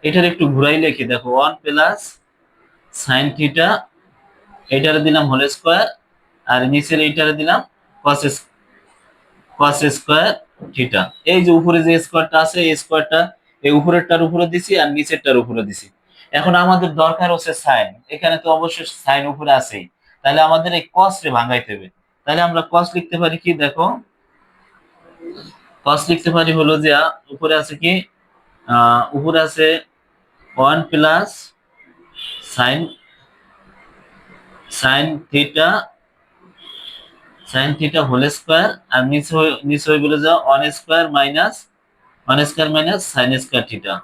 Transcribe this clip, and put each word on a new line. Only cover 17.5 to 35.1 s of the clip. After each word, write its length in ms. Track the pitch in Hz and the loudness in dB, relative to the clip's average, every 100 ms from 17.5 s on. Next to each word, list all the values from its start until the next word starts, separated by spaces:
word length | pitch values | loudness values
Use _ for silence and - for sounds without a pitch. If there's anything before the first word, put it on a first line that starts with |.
| - | -6
sin, 240 | 151 123 101 95 _ 151 | 0 0 0 -6 _ -4
এখানে 200 | 165 160 | -2 -2
তো 40 | 165 160 | 0 0
অবশ্যই 300 | 165 165 160 - | 0 -6 -12 -8
sin 200 | - 139 143 | -2 -2 -2
উপরে 180 | 143 147 135 | -6 2 2
আছেই, 260 | - 104 90 _ _ _ | 2 -12 -14 _ _ _
তাহলে 200 | 139 147 156 | -2 2 4
আমাদের 240 | 160 170 170 | 2 0 -4
এই 40 | 160 180 | -2 2
cos 200 | 196 190 | 2 2
রে 60 | 160 120 | -2 -2
ভাঙাইতে 320 | 120 123 117 | 0 -2 -4
হবে। 140 | 101 92 _ _ _ | -14 -14 _ _ _
তাহলে 180 | - 156 175 | -4 0 0
আমরা 140 | 165 160 | -2 0
cos 160 | 170 170 175 | 0 0 -6
লিখতে 180 | 170 170 | -8 -2
পারি 160 | 170 165 | -2 -2
কি? 80 | 180 160 | -4 -2
দেখো 220 | 147 147 180 135 - _ _ _ _ _ _ _ _ _ 339 _ 339 - - - _ _ 143 | -2 0 -2 -2 -14 _ _ _ _ _ _ _ _ _ _ _ -18 -18 -20 -20 _ _ -2
cos 160 | 147 147 | -2 0
লিখতে 180 | 165 175 165 | -2 0 0
পারি 160 | 165 160 | 0 2
হলো 140 | 151 156 | 2 2
যে, 60 | 151 147 | 2 2
আ, 20 | 165 - _ | 2 -4 _
উপরে 200 | 139 160 156 | -6 -2 -2
আছে 120 | 151 147 | -2 -4
কি, 100 | 170 185 180 _ _ _ _ _ - | -2 -2 -4 _ _ _ _ _ -2
আ, 20 | 120 120 120 120 143 | 4 4 4 0 -4
উপরে 220 | 156 160 156 | 0 0 0
আছে 200 | 156 156 160 - _ _ _ _ _ _ - | 0 0 0 -6 _ _ _ _ _ _ 0
ওয়ান 220 | 135 160 156 | 2 2 -2
প্লাস 380 | 156 156 165 202 - - _ _ _ _ _ _ - - - - | 0 2 2 -2 -10 -20 _ _ _ _ _ _ -20 -18 -18 -14
sin, 260 | - 123 143 165 - _ _ _ _ _ _ _ _ - _ _ _ _ - _ - - - | -2 0 0 -6 -12 _ _ _ _ _ _ _ _ -20 _ _ _ _ -20 _ -20 -16 -4
sin 260 | 131 139 156 | 0 0 -2